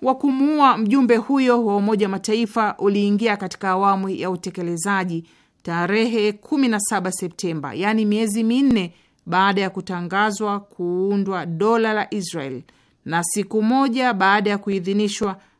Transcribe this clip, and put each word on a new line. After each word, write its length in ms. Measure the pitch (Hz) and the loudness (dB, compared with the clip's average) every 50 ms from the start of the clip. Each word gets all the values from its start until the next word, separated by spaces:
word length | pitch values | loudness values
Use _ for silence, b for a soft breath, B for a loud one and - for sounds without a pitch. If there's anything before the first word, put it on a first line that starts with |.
| - | -2
wa 120 | 262 262 | -2 0
kumuua 640 | 262 285 285 262 269 277 294 311 302 285 262 220 190 | 0 0 0 0 2 2 2 2 4 4 4 4 2
mjumbe 380 | 220 202 233 277 254 233 233 | 0 2 2 4 4 4 4
huyo 480 | 226 220 - 277 269 262 247 240 240 233 | 2 2 2 0 2 4 4 4 2 2
wa 100 | 208 202 | 2 0
Umoja 320 | 202 202 208 220 196 214 190 | 0 0 0 0 0 0 0
Mataifa 680 | 190 190 - - 214 226 233 208 - 233 214 208 - - | -2 -4 -4 -2 0 0 0 -2 -2 -2 -2 -2 -2 -2
uliingia 580 | - 202 202 202 202 202 202 202 233 226 202 | 0 0 2 2 2 2 2 2 0 0 -2
katika 320 | 202 190 180 - - - 190 | -2 -4 -8 -10 -6 -4 -2
awamu 380 | 185 185 196 196 196 190 190 190 | 0 2 2 2 2 2 -2 -4
ya 220 | 185 - 165 185 | -6 -4 -4 -4
utekelezaji 960 | 185 175 - 190 180 196 175 170 175 165 165 196 202 190 185 185 165 165 165 b b b b b b b - | -6 -6 -6 -8 -8 -6 -6 -6 -6 -4 -2 -2 -2 0 -2 -2 -4 -6 -8 b b b b b b b -10
tarehe 720 | 175 165 170 175 175 202 220 226 247 226 226 208 214 208 | -6 -4 -2 -2 0 2 2 2 2 0 0 0 0 -2
kumi 360 | 208 - - 302 277 269 240 | -4 -6 -2 0 2 2 2
na 120 | 220 202 | 2 0
saba 320 | 208 - 226 196 180 185 180 | 0 -2 -2 -2 -2 -2 -4
Septemba, 640 | - 190 175 175 - - 175 160 156 143 139 104 | -4 -6 -8 -8 -6 -6 -4 -4 -4 -6 -8 -6
yaani 300 | 135 190 208 220 220 214 | -4 -2 0 2 2 2
miezi 400 | 208 208 214 226 214 202 226 220 | 2 2 2 0 0 0 0 0
minne 500 | 220 233 262 277 269 240 208 180 170 b b b b b b b | 2 2 2 4 4 2 2 0 -2 b b b b b b b
baada 340 | 165 170 180 190 196 196 202 | -2 0 2 2 2 2 2
ya 100 | 196 185 | 0 -2
kutangazwa 920 | 185 190 185 - 185 175 175 170 180 196 208 214 196 202 214 208 202 202 | -4 -6 -8 -6 -6 -6 -6 -4 -2 0 0 0 0 -2 -2 -2 -4 -4
kuundwa 840 | 202 - _ - 180 175 175 180 190 196 208 202 196 190 196 175 156 | -6 -10 _ -6 -4 -2 -2 0 0 0 0 0 0 0 -2 -4 -4
dola 460 | 170 165 160 202 220 233 233 220 220 214 | -4 -2 0 2 2 4 2 2 0 0
la 220 | 214 - - 214 | -2 -2 -4 -4
Israel 480 | 208 185 165 - 165 135 135 131 123 - b b b b b b b b | -6 -6 -6 -6 -8 -8 -8 -8 -10 -12 b b b b b b b b
na 200 | - 160 170 175 | -4 -2 -2 -2
siku 380 | - - 208 196 196 214 220 214 | -2 -2 -4 -4 -2 0 0 2
moja 500 | 220 254 269 269 269 226 262 254 247 226 | 2 2 2 2 2 2 0 0 0 2
baada 360 | 190 190 196 202 214 202 208 | 2 4 4 4 4 2 2
ya 80 | 202 202 | 0 -2
kuidhinishwa 840 | 202 208 196 196 170 190 196 208 214 202 208 - 226 196 190 190 b b b b | -2 -2 -4 -2 -2 0 0 0 0 0 -2 -2 -4 -4 -4 -6 b b b b